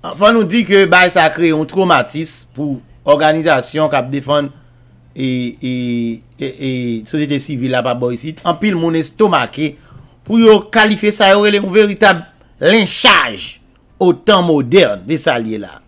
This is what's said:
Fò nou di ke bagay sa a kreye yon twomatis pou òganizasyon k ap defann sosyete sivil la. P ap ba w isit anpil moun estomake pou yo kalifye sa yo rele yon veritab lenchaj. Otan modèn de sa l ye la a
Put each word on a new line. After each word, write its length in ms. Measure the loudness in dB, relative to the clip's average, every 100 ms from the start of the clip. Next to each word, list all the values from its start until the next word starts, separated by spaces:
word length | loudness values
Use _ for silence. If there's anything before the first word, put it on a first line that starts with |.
Fò 300 | -12 0 2 2
nou 80 |
di 220 | 0 -2 2
ke 160 | 2 4
bagay 220 | 4 4
sa 140 | 4 2
a 20 |
kreye 220 | 2 0
yon 140 | 0 -2
twomatis 720 | -2 2 2 0 -6 -6 -6 -8 -10
pou 260 | -8 -8 _ -10 0
òganizasyon 800 | 2 2 0 0 0 0 -2 -2
k 80 | -2
ap 80 | -4
defann 380 | -8 -2 -2 -2 -12 _ _ _ _ _ -8 -6 -4 -6 -8 -8 -6 -4 -4 -4 -8 _ _ -12 -8 -8 -6 -6 -6 -6
sosyete 300 | -6 -4 -4
sivil 320 | -4 -6 -2
la. 120 | -2 -2
P 80 |
ap 80 | -4
ba 80 | -4
w 60 | -6
isit 240 | -10 -8 -6
anpil 280 | -2 -2 -2
moun 220 | -2 -2
estomake 760 | -4 -2 0 0 -2 -4 -6 -8 _ -20 -20 _ -4
pou 140 | 2
yo 180 | 6 4 4
kalifye 400 | 0 2 0 -2 2
sa 160 | 4
yo 140 | 4 4
rele 160 | 0
yon 100 | 0
veritab 540 | 2 2 4 2 2 -6 _ _ _
lenchaj. 1040 | 2 2 0 0 2 2 0 -8 -14 -18 _ _ _ _
Otan 400 | 0 0 2 2
modèn 600 | 2 0 2 2 2 -2 -6
de 100 | -4
sa 180 | -2 -2
l 80 | -4
ye 60 | -10
la 160 | -12
a 40 | -18